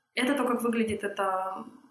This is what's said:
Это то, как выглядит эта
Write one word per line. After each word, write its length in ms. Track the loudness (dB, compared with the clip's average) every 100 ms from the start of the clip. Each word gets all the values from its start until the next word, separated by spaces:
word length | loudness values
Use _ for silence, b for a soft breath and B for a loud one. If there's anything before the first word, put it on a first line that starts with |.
| _
Это 200 | -2 2
то, 100 | 4
как 180 | 2 2
выглядит 420 | 2 2 0 0
эта 600 | -4 -2 -2 -2 -4 -8 -12 -18 -20